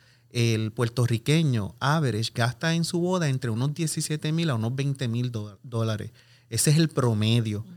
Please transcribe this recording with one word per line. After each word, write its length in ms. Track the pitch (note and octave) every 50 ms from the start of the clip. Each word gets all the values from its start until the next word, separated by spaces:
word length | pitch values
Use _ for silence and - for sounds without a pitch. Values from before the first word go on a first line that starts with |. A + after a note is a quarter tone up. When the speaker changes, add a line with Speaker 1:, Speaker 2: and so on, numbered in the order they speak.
| _ _ _ _ _ _
Speaker 1:
el 420 | - A#2+ A#2 A#2 A2+ A2 A2 G#2+ -
puertorriqueño 1000 | - A#2+ A2+ - - A#2+ - A#2+ G#2+ - - D3 E3 E3 C#3+ B2 A2 G2 F2+ - -
average 540 | B2 C3+ D3+ E3 D3+ B2+ G#2 G#2 A2+ - -
gasta 400 | A#2+ A#2 A#2+ B2 - - E3 E3
en 100 | E3 E3
su 160 | - - F3
boda 300 | E3+ F3+ F#3 F#3 E3 C#3+
entre 200 | C3 B2+ - A#2+
unos 220 | A2 A2+ B2+ D3 D3
diecisiete 580 | - E3 D3+ - D#3+ D3+ - D3+ D3+ - D#3 D#3
mil 180 | E3 E3+ D#3+
a 60 | B2+
unos 180 | A2 A2 A2+ C3
veinte 340 | C3+ C3+ C#3+ C3+ - C#3 A#2
mil 220 | A2+ A#2+ B2 B2
do-, 280 | A#2 A2 G#2 G#2 G2 - -
dólares. 480 | B2+ A#2+ A2+ A2+ A2 G#2+ G#2 G#2 G#2+ - - - _ _ _ _ -
Ese 200 | A2+ A2 - D#3
es 60 | D3
el 140 | D#3+ E3 D3+
promedio. 720 | - C#3+ B2+ A#2+ A2 G#2 G#2+ A2 A#2 A#2+ A2+ A2 G#2 G2+
Speaker 2:
Ujú. 80 | A2+ - -